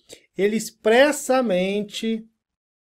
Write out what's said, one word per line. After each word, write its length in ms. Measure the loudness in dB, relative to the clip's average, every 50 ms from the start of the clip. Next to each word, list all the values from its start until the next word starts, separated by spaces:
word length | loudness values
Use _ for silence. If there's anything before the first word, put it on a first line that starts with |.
| _ _ -20 -20 _ _ _ -2
ele 180 | -2 0 0
expressamente 1700 | -2 -4 -8 -12 _ 0 2 4 6 6 4 2 -2 -2 0 0 0 0 0 0 0 0 -2 -2 -4 -6 -8 -10 -8 -6 -4 -4 -6 -8 -14 _ _ _ _ _ _ _ _ _ _